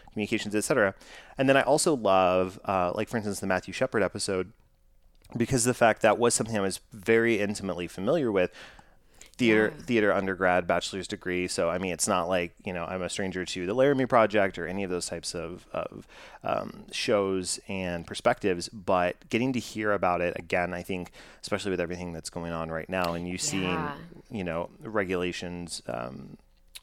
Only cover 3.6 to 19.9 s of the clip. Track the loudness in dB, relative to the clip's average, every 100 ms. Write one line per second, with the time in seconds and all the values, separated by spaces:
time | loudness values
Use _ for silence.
3.6 | -2 -4 -2 2 0 -2 -4 -4 -4 -12
4.6 | _ _ _ _ _ _ -10 -2 0 2
5.6 | 2 4 4 6 4 6 4 2 0 0
6.6 | 0 -2 -14 -6 4 4 6 2 0 -2
7.6 | -4 -4 -6 -4 0 0 2 2 0 -2
8.6 | -20 -20 -20 _ _ -20 -16 0 4 6
9.6 | 4 -2 0 2 4 2 0 2 4 4
10.6 | 2 0 0 -8 -8 -8 -4 -2 -2 0
11.6 | 0 0 -4 -2 0 0 2 0 -2 _
12.6 | -8 -6 -6 -6 -6 -4 -4 -4 -6 -6
13.6 | -2 4 4 4 4 6 6 4 2 0
14.6 | -6 -4 -4 -4 -4 -8 -6 -8 -8 -10
15.6 | -8 -8 -6 -10 -18 -20 -20 -10 -4 -2
16.6 | -4 -12 -12 -6 2 2 2 0 -4 -8
17.6 | -6 -6 -4 -6 -8 0 0 2 0 -2
18.6 | -4 -8 0 2 2 -2 -2 0 0 -2
19.6 | -6 -4 0